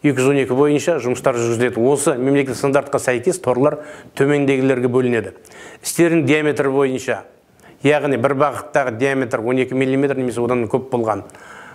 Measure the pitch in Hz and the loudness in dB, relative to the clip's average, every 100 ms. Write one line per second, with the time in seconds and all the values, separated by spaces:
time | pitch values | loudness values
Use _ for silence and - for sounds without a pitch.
0 | 147 127 131 139 127 123 147 147 175 160 | 0 2 2 2 0 2 2 2 0 -2
1 | 120 127 - 120 117 117 123 107 127 139 | -2 0 0 0 -2 0 0 2 0 2
2 | 165 127 127 143 135 117 143 139 - 127 | 0 0 2 2 0 -2 0 0 0 -2
3 | - 123 185 180 - 120 143 151 - - | 0 0 -2 -2 -2 2 2 0 -12 -18
4 | - - 139 143 139 135 131 127 123 127 | -18 -2 0 2 2 2 2 0 0 0
5 | 127 117 90 - - - - - - - | 0 -2 -4 -14 -20 -20 -20 -14 -8 0
6 | 170 165 135 151 151 143 139 135 135 127 | 2 2 2 2 2 0 0 2 0 -2
7 | 127 101 - _ _ _ - - 139 147 | -4 -6 -8 _ _ _ -20 -2 2 2
8 | 139 127 131 135 143 - - 147 127 113 | 2 0 0 2 0 -2 -2 -2 -2 -2
9 | 135 135 123 123 110 131 123 131 131 131 | -2 0 -2 -2 -2 0 0 -2 0 0
10 | 143 131 127 113 120 123 113 131 127 120 | 0 -2 -4 -4 -2 -2 -2 -4 -2 -4
11 | 110 101 - - - - - | -2 -4 -8 -20 -20 -20 -20